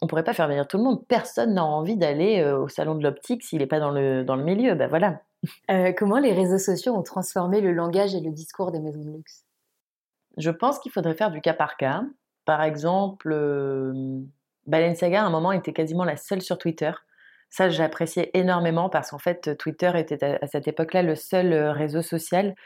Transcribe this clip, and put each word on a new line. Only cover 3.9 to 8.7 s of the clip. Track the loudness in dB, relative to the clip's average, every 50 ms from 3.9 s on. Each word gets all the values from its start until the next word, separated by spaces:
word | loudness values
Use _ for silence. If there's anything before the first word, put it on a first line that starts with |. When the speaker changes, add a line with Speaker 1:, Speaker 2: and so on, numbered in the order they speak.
| 0 2 2 2 2 0 0
Speaker 1:
dans | 0 0 0
le | 0
milieu. | 0 0 2 2 2 2
Ben | 2 2 2
voilà. | 2 2 2 2 0 -2 -8 _ _ _ -10 -10 -10 -8 _ 0
Speaker 2:
Euh, | 2 4 4 2
comment | 2 2 2 2 4 4
les | 4 4
réseaux | 4 4 4 4 2 2
sociaux | 2 0 -2 0 0 0 0
ont | -2 -2
transformé | -4 -4 -6 -6 -4 -2 -2 0 2 2 2
le | 4 2 2
langage | 2 0 0 2 2 2 2 0
et | -2
le | -4 -6
discours | -6 -8 -10 -12 -8 -6 -6 -4